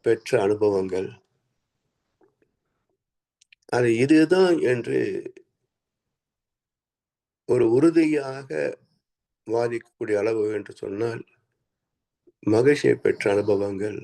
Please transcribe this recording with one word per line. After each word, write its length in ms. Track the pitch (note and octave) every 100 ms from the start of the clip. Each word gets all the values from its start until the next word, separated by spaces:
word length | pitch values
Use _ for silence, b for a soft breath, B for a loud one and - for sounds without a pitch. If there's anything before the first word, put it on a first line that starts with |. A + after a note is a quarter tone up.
| A#2
பெற்ற 240 | A2+ - A#2+
அனுபவங்கள், 640 | G2 G#2 G#2 G2 F#2+ F#2 G2 - _ _ _ _ _ _ _ _ _ _ _ _ _ _ _ _ _ _ _ _ _ _ _ _ -
அது 160 | A#2+ B2 A2+
இதுதான் 600 | C3+ D#3 D#3 F#3 F#3 D#3+
என்று 360 | B2+ B2 B2 C3 A2+ - - - _ _ _ _ _ _ _ _ _ _ _ _ _ _ _ _ _ _ _ _ -
ஒரு 160 | A#2+ A2+
உறுதியாக 760 | B2 E3 E3 D#3 D3 C3+ C3+ C3+ D#3 - - _ _ _ _ _ _ -
வாதிக்கக்கூடிய 680 | A2+ A#2+ A#2 - _ A2 G#2
அளவு 240 | G#2+ A2+ G#2+
என்று 200 | G#2 G2+
சொன்னால், 500 | - G#2 G2+ A#2 A#2 - _ _ _ _ _ _ _ _ _ _ _
மகிழ்ச்சியை 520 | - A2 C3 D3 C3+ A#2+
பெற்ற 340 | G2+ G2 G#2+
அனுபவங்கள் 680 | G2+ G2+ G2+ G2+ G2 G#2+ G#2